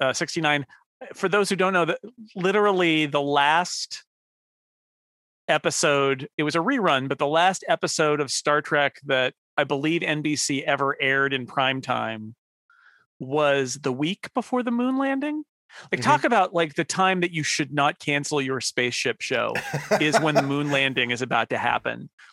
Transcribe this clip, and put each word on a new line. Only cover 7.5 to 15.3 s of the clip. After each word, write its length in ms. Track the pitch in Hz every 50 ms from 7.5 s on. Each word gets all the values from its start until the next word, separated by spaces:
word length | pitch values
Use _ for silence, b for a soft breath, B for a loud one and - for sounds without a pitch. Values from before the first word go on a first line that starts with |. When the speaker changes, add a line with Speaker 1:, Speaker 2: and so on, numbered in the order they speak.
| 185 - - -
Speaker 1:
episode 520 | 170 - - 156 - - 160 151 147 147
of 100 | 147 127
Star 320 | - - - 151 147 147 147
Trek 340 | - 165 147 143 135 - - 139
that 280 | 143 135 131 127 131 - _ _ _ _
I 80 | - 147
believe 380 | 135 143 139 143 156 170 165 175
N 200 | 175 151 151 147
B 140 | 151 151
C 280 | - - - 143 135 -
ever 320 | 147 143 135 139 139 143 -
aired 320 | 143 135 135 135 139 139 139
in 140 | 131 123
prime 340 | 110 - 143 131 131 131 131
time 540 | 127 131 123 117 113 113 110 110 110 110 117 - _ _ _ _ _ b b b b b b b b b _ _
was 560 | 147 127 139 151 151 143 139 139 135 127 131
the 180 | 139 147 139 127
week 400 | 127 151 165 202 - - - -
before 300 | 254 220 - - 247 233
the 80 | 247
moon 260 | 233 240 247 254 262
landing. 480 | 262 269 269 269 269 277 302